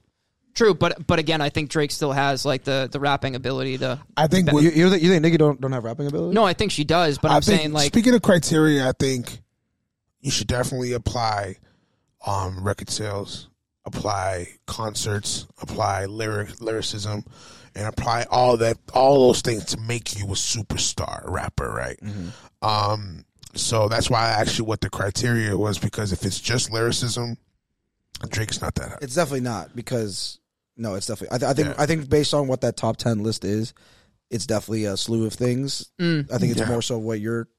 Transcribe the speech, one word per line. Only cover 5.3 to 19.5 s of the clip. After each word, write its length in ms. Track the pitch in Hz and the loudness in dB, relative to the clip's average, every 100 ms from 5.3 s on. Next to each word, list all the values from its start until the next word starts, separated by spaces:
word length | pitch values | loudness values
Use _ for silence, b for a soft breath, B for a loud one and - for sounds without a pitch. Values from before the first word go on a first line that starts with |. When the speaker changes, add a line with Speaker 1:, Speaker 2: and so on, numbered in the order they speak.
| 165 | 6
Speaker 3:
don't, 220 | 151 139 | 4 4
don't 100 | 131 | -2
have 120 | 131 | -4
rapping 240 | 113 123 143 | -4 -6 -4
ability? 260 | 165 170 208 | -4 0 4
Speaker 1:
No, 80 | |
I 100 | 196 | 4
think 180 | 170 208 | 2 0
she 120 | - | 0
does, 340 | 151 165 165 135 | 2 4 4 2
but 140 | 156 | 4
Speaker 2:
I 60 | 147 | 4
Speaker 1:
I'm 40 | |
Speaker 2:
think, 180 | 208 190 | 6 4
Speaker 1:
saying, 100 | 151 | 2
like, 140 | 151 143 | 2 2
Speaker 2:
speaking 260 | 240 233 | 4 6
of 80 | 240 | 6
criteria, 640 | 208 175 - 160 156 143 131 | 6 4 4 4 6 6 2
I 40 | - | 2
think 400 | 135 131 117 - _ _ _ _ _ _ _ _ | 0 0 -6 -14 _ _ _ _ _ _ _ _
you 100 | 135 | -4
should 160 | - 104 | -2 0
definitely 460 | 123 123 131 123 | 0 0 -2 -2
apply, 600 | 120 - 123 113 104 98 95 _ _ _ _ _ _ - | -2 -4 -2 -2 -2 -4 -10 _ _ _ _ _ _ -4
um, 380 | 98 95 92 | -4 -4 -4
record 260 | 98 98 98 | -4 -4 -6
sales, 580 | - 107 101 98 - - _ _ _ - | -6 -6 -6 -8 -12 -18 _ _ _ -14
apply 600 | - 104 98 95 90 90 - - | -6 -4 -2 -2 -4 -8 -14 -12
concerts, 800 | - 110 104 110 104 - - - _ | -8 -6 -6 -4 -4 -4 -8 -10 _
apply 440 | - 110 101 95 98 | -10 -2 -2 -2 -4
lyric, 540 | 110 110 104 104 - | -6 -4 -4 -6 -8
lyricism, 640 | 113 110 - 107 104 104 - B B B B - | -6 -4 -4 -6 -6 -8 -10 B B B B -10
and 120 | 107 | -6
apply 380 | - 123 117 117 | -4 -2 -2 0
all 280 | 123 123 117 | 4 4 6
that, 200 | 113 113 - | 4 0 0
all 340 | 127 135 143 123 | 4 6 8 6
those 140 | - | 6
things 220 | 127 | 0